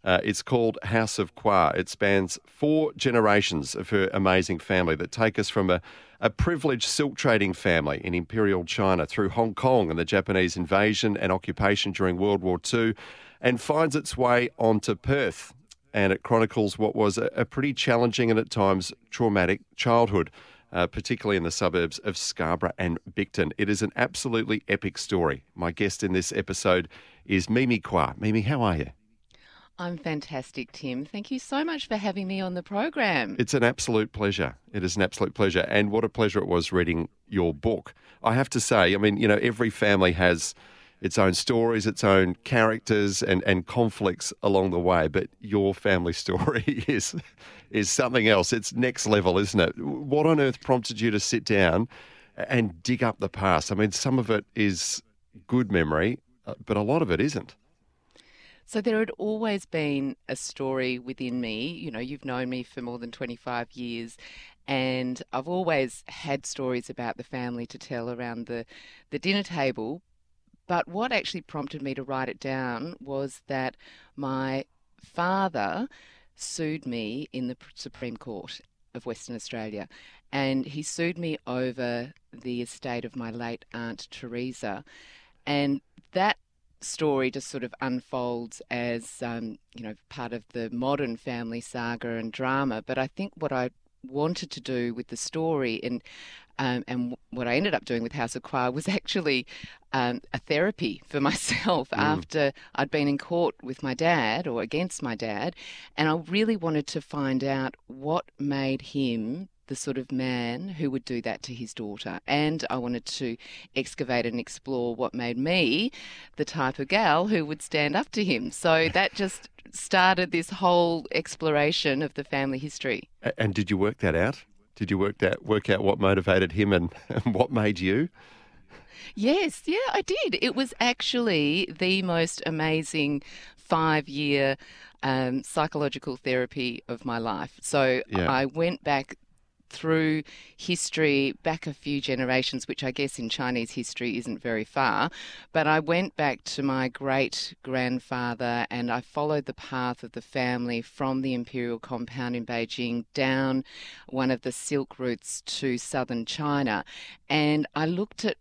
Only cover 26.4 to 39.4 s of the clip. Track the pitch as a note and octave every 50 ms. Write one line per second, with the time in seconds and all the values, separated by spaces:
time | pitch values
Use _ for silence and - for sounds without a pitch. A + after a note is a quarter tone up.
26.4 | F#2+ - F#2+ - - G2 F#2 F2+ F2 - - - - - - _ _ - G2 F#2+
27.4 | E2+ - A2 B2 C3+ B2 A#2+ G#2+ - - G2 F2 C#2+ B1+ - - - G#2+ G#2+ A2+
28.4 | G2+ A#2 D3 C3 A#2 G2+ E2+ D#2 C#2 - - _ _ _ _ _ _ _ _ _
29.4 | _ - - - - _ _ - F3 F3 F3 D#3 C#3+ E3 D#3 D3 - - D#3 C3
30.4 | B2+ - - C#3 B2 - - - - C3+ B2 C3 C#3+ - - G3+ G#3+ - C4+ B3+
31.4 | - - C4+ C#4 D#4 E4+ E4 C#4+ - - A3 G#3 G3 G#3 F3+ G3+ G3 F#3 G3 F#3+
32.4 | F#3+ F#3 F3+ F3+ F3 - G3+ G3+ B3+ E4 - D4+ A#3 G3+ E3+ C#3 A2+ G2 G2+ -
33.4 | A#2+ - - C3+ A#2+ A#2 C3+ - - - A2+ A2 G#2+ - - A2 G#2+ G2+ G2+ -
34.4 | D#2 B1+ - _ _ - - G#2 F2+ F#2 F2 G#2 F#2+ F2+ - - G2+ F#2+ - -
35.4 | G#2 G2 E2+ F#2 - - - G#2 G#2 G2+ G#2 A2+ A#2 G#2+ _ - A2+ G#2 - G#2
36.4 | F#2+ F#2+ F2 F2 E2 - F2+ F2+ F2 E2+ E2 E2 E2 - _ _ _ _ G#2 F#2+
37.4 | F2 E2+ D2+ C#2+ - A2+ G#2+ - - - - _ _ - - _ - A2+ A2+ C3
38.4 | C3+ - - B2 - - B2+ G#2+ F#2 F2+ G2 G2 G#2 G#2+ G2+ - A#2 G#2 G#2 -